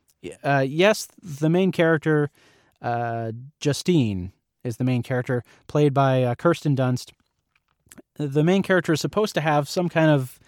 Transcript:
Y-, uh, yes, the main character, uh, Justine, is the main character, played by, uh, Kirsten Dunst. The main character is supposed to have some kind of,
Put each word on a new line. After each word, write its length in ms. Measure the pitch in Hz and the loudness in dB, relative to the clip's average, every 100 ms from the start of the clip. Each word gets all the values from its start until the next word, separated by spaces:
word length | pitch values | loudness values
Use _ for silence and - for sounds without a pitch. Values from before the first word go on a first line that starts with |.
| _ _ | _ _
Y-, 140 | 87 - | -16 -8
uh, 200 | 143 139 135 | -2 0 0
yes, 400 | 151 196 214 - - | 2 2 2 -4 -16
the 260 | 180 139 160 | -16 -4 0
main 220 | 175 190 | 2 2
character, 580 | 156 165 160 156 151 147 - _ _ _ _ | 2 2 2 0 0 -2 -8 _ _ _ _
uh, 480 | 120 120 117 117 113 117 135 _ | -6 -4 -4 -6 -6 -10 -16 _
Justine, 720 | 147 139 - 170 113 95 87 - _ _ | -4 -2 0 2 2 -2 -6 -12 _ _
is 140 | 123 113 | -10 -4
the 60 | |
main 180 | 127 127 | -2 -2
character, 420 | - 127 123 123 - _ - | -2 -4 -2 -4 -6 _ -6
played 260 | 147 147 | 0 2
by, 300 | 139 135 131 | 4 2 2
uh, 140 | 123 120 | 0 0
Kirsten 400 | 170 165 151 131 | 0 0 0 0
Dunst. 360 | 127 123 - _ _ _ _ _ _ _ _ - - - | 0 -2 -6 _ _ _ _ _ _ _ _ -20 -20 -8
The 260 | 147 139 | -2 2
main 180 | 160 196 | 2 2
character 320 | 185 185 165 | 2 0 2
is 80 | 156 | -2
supposed 320 | 156 202 214 | 0 -2 -2
to 80 | - | -2
have 260 | 156 147 139 | 0 0 0
some 220 | - 175 | -2 -2
kind 220 | 170 156 | 2 4
of, 280 | 147 127 - | 4 0 -10